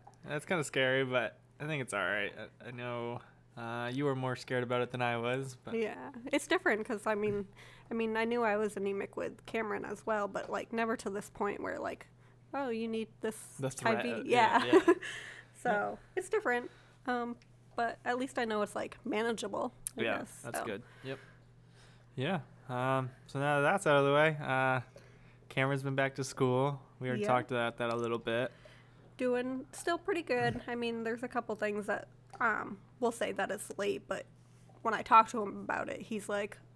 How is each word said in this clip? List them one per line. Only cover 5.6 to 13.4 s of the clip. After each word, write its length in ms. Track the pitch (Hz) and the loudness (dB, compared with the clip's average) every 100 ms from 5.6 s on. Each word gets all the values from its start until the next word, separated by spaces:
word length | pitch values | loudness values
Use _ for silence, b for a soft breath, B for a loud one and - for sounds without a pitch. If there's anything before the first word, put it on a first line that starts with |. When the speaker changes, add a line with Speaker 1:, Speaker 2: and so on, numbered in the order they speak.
| - | -6
Speaker 1:
but 80 | |
Speaker 2:
Yeah, 380 | 226 214 - 254 240 247 | -4 -2 -4 -12 -12 -2
it's 140 | 285 - | -2 2
different 400 | 359 349 220 214 | 2 2 0 0
'cause, 220 | 214 220 | -4 -2
I 80 | 214 | 0
mean, 320 | 214 202 202 B B B - | 0 -2 -4 B B B -6
I 60 | 233 | -2
mean, 200 | 226 220 | 0 0
I 100 | 226 | 0
knew 180 | 240 | 2
I 140 | 226 208 | 2 2
was 200 | 214 202 | 0 -2
anemic 400 | 196 196 185 - | -2 -2 -4 -6
with 260 | - - - | -8 -8 -6
Cameron 360 | 226 220 202 | -4 -2 -4
as 220 | 196 196 - | -6 -6 -2
well, 220 | 214 202 | -2 -2
but, 240 | - - | -4 -4
like, 200 | 202 - | -6 -4
never 240 | 226 233 254 | -2 0 -2
to 120 | - | -4
this 220 | 196 - | -6 -8
point 300 | - 202 - | -4 -2 -2
where, 160 | - - | -4 -4
like, 260 | - - - b b b - | -6 -8 -12 b b b -10
"Oh, 160 | 269 269 | -6 -4
you 180 | 226 226 | -2 -2
need 200 | 226 220 - | -4 -6 -6
this 140 | 220 220 | -6 -6